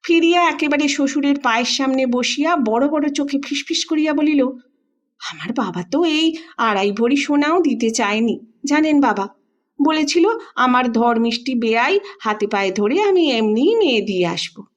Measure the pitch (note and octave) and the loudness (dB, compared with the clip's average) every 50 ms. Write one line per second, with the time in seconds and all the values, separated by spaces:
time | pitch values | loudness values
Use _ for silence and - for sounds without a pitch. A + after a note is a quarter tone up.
0 | - - E4+ E4 E4 E4 F4 F4 F4 D#4+ D4+ - D#4 D4 D4 D4 D4+ C#4 C#4+ - | 0 2 2 2 4 4 2 2 2 0 0 -2 -2 0 0 0 0 -2 0 -2
1 | C#4 C4+ - D4+ C#4 C#4+ C#4+ C#4+ - A#3+ A3+ A#3 B3 A#3 - - C4+ C4+ C4 C4 | -2 -2 -2 -2 0 0 0 0 0 0 0 0 0 -2 -2 -2 -2 -2 0 0
2 | C4 B3 A#3+ B3 A#3+ - - C#4+ D4 D#4+ F4 D#4 A#3+ A3 A3 A#3 C4+ D4 D#4 D4+ | 0 0 0 -2 -2 -2 -2 -2 0 0 0 0 0 0 0 0 0 0 0 0
3 | C#4+ D4 C#4+ - C#4 C#4+ C#4 C#4 C#4 - C#4+ C#4+ - - E4 D#4+ - - D#4+ D4+ | -2 -2 -2 -4 -4 -2 -4 -6 -4 -4 -8 -8 -6 -6 -6 -6 -4 -2 -2 0
4 | D4+ D#4 D4 C#4+ D4+ D#4 D4+ C#4 B3+ B3+ - - _ _ _ _ _ _ _ _ | 0 0 0 0 0 2 2 2 0 0 -2 -10 _ _ _ _ _ _ _ _
5 | _ _ _ _ - - E3 D#3+ D#3 F#3 - C#4 A3 F#3 E3+ F3 F3 - - D4+ | _ _ _ _ -14 -14 -14 -10 -10 -6 -4 -4 -4 -4 -6 -8 -6 -4 -2 0
6 | F4 D#4+ D4+ D#4 D#4+ E4 D#4+ - - - - - A#3+ A3+ G#3 G3 G3 G#3 G3 G#3 | 0 2 2 2 0 0 -2 -4 -14 -14 -6 -2 -2 0 0 0 0 -2 0 0
7 | A#3 A#3+ C#4+ C#4+ - - C#4+ C#4+ D4 D4+ E4 F#4 E4 C#4+ A#3 A3 A#3 A3+ A3+ - | 0 2 2 0 0 0 0 0 2 2 2 2 2 0 0 0 -2 -2 0 0
8 | A3+ G3+ G#3 A3 A#3 A3+ F#3 - - _ _ _ - C#4 C#4+ D4+ D#4 D#4 D4+ C#4+ | -2 0 0 0 0 -2 -2 -4 -8 _ _ _ -4 0 0 2 2 2 4 4
9 | C#4 A#3 G#3 G3 G3 G3+ - _ _ _ _ _ _ _ _ - C#4 D#4+ D#4 D#4 | 4 2 2 -2 -4 -6 -10 _ _ _ _ _ _ _ _ 0 0 0 2 0
10 | D4+ C#4+ - F4 E4 G#4 A4+ A4+ - - - - B3+ B3+ B3 B3 B3+ A#3+ A3+ A3+ | 0 0 2 2 4 2 2 -2 -6 -10 -2 0 0 2 2 2 0 0 0 2
11 | A#3 A#3+ A#3 A3+ A#3 A#3 A3+ - - C#4 C4 A#3 A#3 A3+ A3+ A#3 A#3+ C#4+ F#4+ G4+ | 2 2 2 2 0 0 -2 -4 -6 -4 -4 -2 0 0 0 2 2 2 0 0
12 | G4+ - - - - A3 G#3+ G#3+ G#3 G#3 - G3 G3 F#3+ F#3 G#3 G#3 G#3 C#4 F#4+ | -2 -4 -18 -6 -4 -4 -2 -2 -2 -2 0 -2 -2 0 0 0 0 2 2 2
13 | G#4+ G4+ F#4+ F4+ E4 C#4+ B3 A3+ A3 G#3+ G#3+ A3+ C#4 F#4 A#4 A4+ G#4 D4+ A#3+ G#3+ | 2 4 4 4 2 2 2 2 2 2 2 2 2 2 2 2 2 2 2 0
14 | G3 G#3+ F#3+ F3+ F3 E3+ E3+ E3+ - - _ - - _ _ | 0 -2 -2 0 0 0 -2 -4 -8 -10 _ -18 -20 _ _